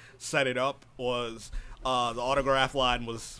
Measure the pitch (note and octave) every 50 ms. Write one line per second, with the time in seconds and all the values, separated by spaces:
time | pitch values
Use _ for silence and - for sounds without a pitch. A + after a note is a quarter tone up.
0 | - - - - - - - D3 C#3 C3 B2 B2 B2+ C#3 C#3 - - - - -
1 | B2+ B2 B2 B2 A#2+ A#2 A2+ A2 G#2 - - - - - - - - C3 B2+ B2
2 | B2 A#2+ A#2 A#2+ A#2+ B2+ C#3 C#3 C3 C3+ C3+ C3+ C3 B2+ C#3+ C#3 B2+ B2 B2 A#2+
3 | A#2 A2+ A#2 A#2 - - -